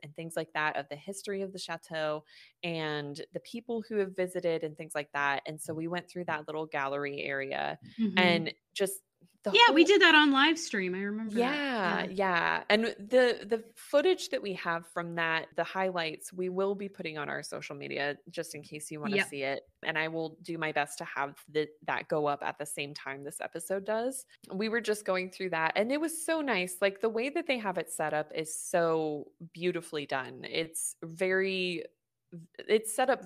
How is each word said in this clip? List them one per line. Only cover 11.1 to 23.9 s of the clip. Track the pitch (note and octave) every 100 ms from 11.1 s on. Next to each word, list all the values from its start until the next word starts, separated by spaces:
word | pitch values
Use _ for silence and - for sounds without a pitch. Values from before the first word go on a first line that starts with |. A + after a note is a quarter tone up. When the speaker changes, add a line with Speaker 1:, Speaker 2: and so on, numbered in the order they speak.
| G#3+ A3+ A3
Speaker 2:
that. | B3 D4 C#4+ A#3
Speaker 1:
Yeah, | F3+ F3 F#3
Speaker 2:
Yeah. |
Speaker 1:
yeah. | F#3+ F#3+ F3 E3 - -
And | G#3+ A3+
the, | - G3+ B3+ B3 - G3+
the | A3+ A3+ -
footage | - C#4+ F4+ F4+ -
that | -
we | G3+
have | F3+ F3 E3 E3+
from | F3+ E3+ E3+
that, | E3 D#3+ - -
the | E3
highlights, | F#3+ F#3+ F3+ D#3+ - -
we | F3+ F#3
will | F3+ G3
be | G3+ G3
putting | - D#3+ D#3
on | C#3+
our | C#3+
social | D3 - D3 C#3+
media | C#3+ C#3 C#3+ C#3+ -
just | E3+ D#3+ D3
in |
case | D3 D3+ -
you | D3+
wanna | D3 G3
Speaker 2:
Yep. |
Speaker 1:
see | F#3+ C#3
it. | C3+ C#3 - _
And | - D#3+
I | D#3+
will | E3 D#3+ D#3
do | E3+ E3
my | D#3
best | D3+ D3 -
to | E3
have | - C#3 C#3 -
the, | D3+ D3+ - -
that | C3 -
go | D#3 D3
up | C#3+
at | - D3+
the | D3
same | - C#3+
time | D3 C3+ C#3 C#3+
this | -
episode | - E3 - G3
does. | G3